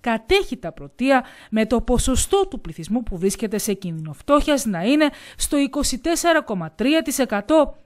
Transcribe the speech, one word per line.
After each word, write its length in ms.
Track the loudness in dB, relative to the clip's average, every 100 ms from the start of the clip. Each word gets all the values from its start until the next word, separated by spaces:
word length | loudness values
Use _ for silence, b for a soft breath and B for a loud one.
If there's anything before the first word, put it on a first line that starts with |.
κατέχει 560 | -2 -4 2 0 0 -8
τα 160 | -10
πρωτεία, 520 | -12 -18 _ 2 2 2 B B
με 160 | 0 2
το 140 | 0
ποσοστό 640 | 2 0 2 0 2 2 0
του 140 | -4
πληθυσμού 420 | -12 -12 -4 -4
που 160 | -4 -2
βρίσκεται 400 | -2 -2 -4 -4
σε 140 | -4
κίνδυνο 400 | -4 -6 -8 -10
φτώχειας 520 | -12 0 2 2 0
να 180 | 0 -2
είναι 260 | 0 2 2 B B B
στο 200 | -2 0
είκοσι 420 | 0 -2 -2 -2
τέσσερα 440 | -2 0 2 2
κόμμα 300 | 0 -6 -6
τρία 300 | -2 2 2
τοις 160 | 0 -2
εκατό 580 | -2 -2 2 4 4 -2